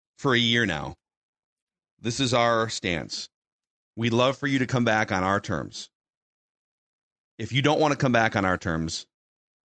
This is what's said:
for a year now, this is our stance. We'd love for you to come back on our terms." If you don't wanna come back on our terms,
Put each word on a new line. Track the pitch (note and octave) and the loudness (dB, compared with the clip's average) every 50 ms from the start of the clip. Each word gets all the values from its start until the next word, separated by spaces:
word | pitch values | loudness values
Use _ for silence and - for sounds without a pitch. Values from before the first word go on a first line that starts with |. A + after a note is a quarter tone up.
| _ _ _ | _ _ _
for | - - C#3+ B2 | -4 0 2 2
a | A#2+ | 2
year | A#2+ A2+ A#2 A#2+ A#2 | 2 2 2 2 2
now, | G2 E2 D2 C#2 C#2 D2+ _ _ _ _ _ _ _ _ _ _ _ _ _ _ _ _ _ _ _ _ _ | 0 -2 -4 -6 -10 -12 _ _ _ _ _ _ _ _ _ _ _ _ _ _ _ _ _ _ _ _ _
this | - A2+ A#2 - | -8 -6 -4 -2
is | C3+ A#2 A#2+ | -2 0 2
our | A#2+ A#2 A#2 A#2 A2+ A2+ A2+ | 2 2 2 2 2 0 -2
stance. | - - - F#2 E2+ D#2 A#1+ G1+ - - - - _ _ _ _ _ _ _ _ _ _ _ _ - | -4 -6 -4 -4 -4 -4 -6 -8 -12 -12 -14 -14 _ _ _ _ _ _ _ _ _ _ _ _ -8
We'd | A2 A2+ A#2+ A2+ | -4 -2 0 2
love | A#2 B2 C3 C3+ | 2 2 2 0
for | - C#3+ | -2 -2
you | C#3+ C#3 C3 | 0 0 0
to | B2+ | 0
come | A#2+ B2+ B2 A#2+ | 0 0 0 2
back | A2+ G#2+ G#2+ G#2+ - | 2 2 2 0 0
on | G2+ F#2 F#2 | -2 0 0
our | F#2+ G2 G2+ | 0 0 0
terms." | - - F#2+ C#2+ A#1 - - - - - _ _ _ _ _ _ _ _ _ _ _ _ _ _ _ _ _ _ _ _ _ _ _ _ _ _ _ _ _ | -2 -4 -6 -6 -6 -8 -12 -14 -16 -18 _ _ _ _ _ _ _ _ _ _ _ _ _ _ _ _ _ _ _ _ _ _ _ _ _ _ _ _ _
If | - A2+ G#2 | -12 -8 -4
you | A#2+ C3+ | -2 2
don't | C#3 D3 D3+ D3 | 2 2 4 4
wanna | D#3 D3 C#3+ | 2 2 2
come | C3+ D3 C3 | 0 0 2
back | A#2+ A2+ A2+ A2 - | 4 4 4 2 2
on | A2 G2 | 0 2
our | F#2 F#2 | 2 0
terms, | E2+ - F#2+ D#2+ E2 D#2+ D#2+ - - - _ _ _ _ _ _ _ _ _ _ _ _ _ _ | 0 -2 -2 -2 -2 -2 -4 -6 -10 -12 _ _ _ _ _ _ _ _ _ _ _ _ _ _